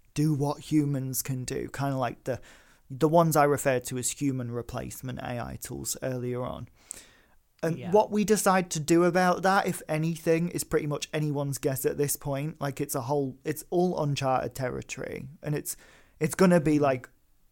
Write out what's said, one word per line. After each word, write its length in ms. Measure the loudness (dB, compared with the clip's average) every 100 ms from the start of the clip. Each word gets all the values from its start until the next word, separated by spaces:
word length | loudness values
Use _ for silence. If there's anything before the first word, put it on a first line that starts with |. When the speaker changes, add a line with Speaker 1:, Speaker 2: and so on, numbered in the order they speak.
| _
Speaker 1:
do 220 | 0 0 2
what 360 | -2 -4 0
humans 520 | 2 2 0 -4 -6
can 200 | -4 -4
do, 260 | -4 -6 -6
kinda 280 | -4 -2 -2
like 280 | -4 -4 -6
the, 140 | -6 -8 -20 _ _ -16
the 140 | 0 4
ones 300 | 6 6 6
I 80 | 4
referred 400 | 4 2 0 0
to 120 | -4
as 140 | -6
human 400 | -2 -2 -2 -6
replacement 680 | -8 -8 -8 -8 -10 -10 -8
A 200 | -8 -8
I 180 | -8 -10
tools 340 | -10 -8 -8 -6
earlier 400 | -6 -4 -4 -4
on. 240 | -6 -8 -14 _ -18 -18 -20 _ _ _ _ _
And 140 | -4 -4
Speaker 2:
Yeah. 120 | 2
Speaker 1:
what 200 | 4 4
we 140 | 2 2
decide 440 | 4 4 4 2
to 100 | -2
do 240 | 4 6 6
about 380 | 4 4 4
that, 220 | 4 2 2
if 160 | -4 -4
anything, 600 | -2 -2 0 2 2 2
is 160 | -4 -2
pretty 220 | -2 0
much 200 | -4 -4
anyone's 440 | -4 -2 -2 -4 -2
guess 280 | -2 0 -2
at 120 | 0
this 200 | -2 -2
point. 420 | -6 -4 -6 -6
Like, 220 | -6 -4
it's 120 | -4
a 100 | -4
whole, 340 | -2 0 -2 -4 -6
it's 180 | -8 -2
all 280 | 0 2 0
uncharted 520 | 0 0 2 0 0 -4
territory, 720 | -4 -4 -8 -10 -8 -10 -12 -8
and 140 | -4 -4
it's, 220 | -4 -10 -16 -20 _ -4
it's 160 | -2 4
gonna 240 | 6 6
be, 200 | 6 4
Speaker 2:
Mm. 20 |
Speaker 1:
like, 280 | 2 0 -6 _ _ _ _